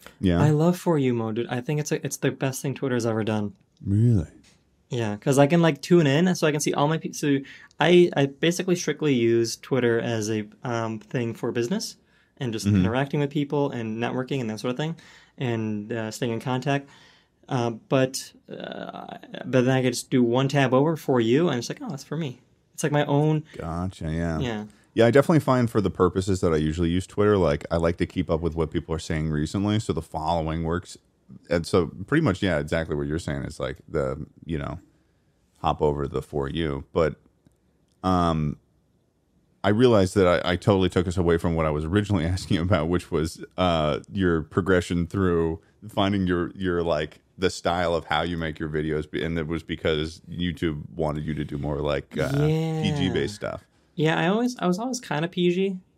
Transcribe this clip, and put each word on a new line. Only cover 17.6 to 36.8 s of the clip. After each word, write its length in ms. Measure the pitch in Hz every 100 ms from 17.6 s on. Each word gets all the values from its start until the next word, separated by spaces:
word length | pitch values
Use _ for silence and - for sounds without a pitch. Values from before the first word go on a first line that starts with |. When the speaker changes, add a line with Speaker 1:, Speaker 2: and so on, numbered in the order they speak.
| 117
Speaker 2:
but, 640 | 110 - 139 131 131 - - -
uh, 680 | - - - - - - - - - -
but 180 | 131 123
then 40 |
I 120 | 131
could 100 | 127
just 180 | 120 -
do 120 | 131
one 260 | 120 123 135
tab 240 | 143 131
over 240 | 127 151 156
For 240 | - 127
You, 280 | 113 135 175
and 80 | 127
it's 100 | 113
like, 120 | 139
"Oh, 60 | 269
that's 140 | 139
for 120 | - 151
me." 240 | 151 - _ _ _
It's 80 | -
like 100 | 156
my 120 | 147 151
own 380 | 143 156 156 - -
Speaker 1:
Gotcha, 520 | 82 82 92 - 80
yeah. 280 | 80 85 80
Speaker 2:
Yeah. 260 | 123 107 104 - _
Speaker 1:
Yeah, 120 | - 117
I 40 |
definitely 300 | 117 139 160
find 300 | - 127 120
for 100 | 113
the 80 | 95
purposes 500 | - 92 98 95 92
that 100 | 90
I 40 | 78
usually 340 | 78 82 85
use 160 | 90 -
Twitter, 300 | - 104 101
like, 280 | 82 78 -
I 60 | 82
like 220 | 82 87
to 80 | 87
keep 240 | 92 87
up 100 | 82
with 140 | 82
what 160 | 78 78
people 240 | 85 78
are 40 | 80
saying 300 | - 80 78
recently, 500 | 76 76 101 104 107
so 120 | -
the 100 | 78
following 600 | 78 78 78 85 80 80
works. 320 | 80 85 - - _ _ _ - -
And 160 | 87 82
so 240 | 98 80 - 98
pretty 160 | 151
much, 200 | 147 90
yeah, 160 | 98 78
exactly 360 | 76 82 80 73
what 100 | 71
you're 120 | 80
saying 240 | - 69
is, 140 | 67 -
like, 180 | 67 67 -
the, 380 | 78 67 65 71 - -
you 100 | 80
know, 200 | 67 78 _ _ _ _ _ _ _ -
hop 200 | 82 73
over 240 | 76 71 69
the 140 | 64
For 260 | - 73 69
You. 360 | 78 80 69